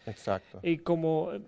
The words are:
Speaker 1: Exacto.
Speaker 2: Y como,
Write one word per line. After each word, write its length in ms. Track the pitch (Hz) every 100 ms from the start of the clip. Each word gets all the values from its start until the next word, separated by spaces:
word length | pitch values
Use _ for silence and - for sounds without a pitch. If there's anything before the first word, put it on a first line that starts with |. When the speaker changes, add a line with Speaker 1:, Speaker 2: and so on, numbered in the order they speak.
| -
Speaker 1:
Exacto. 540 | 107 - 95 - 95
Speaker 2:
Y 180 | 170 160
como, 520 | 165 170 160 160 160 202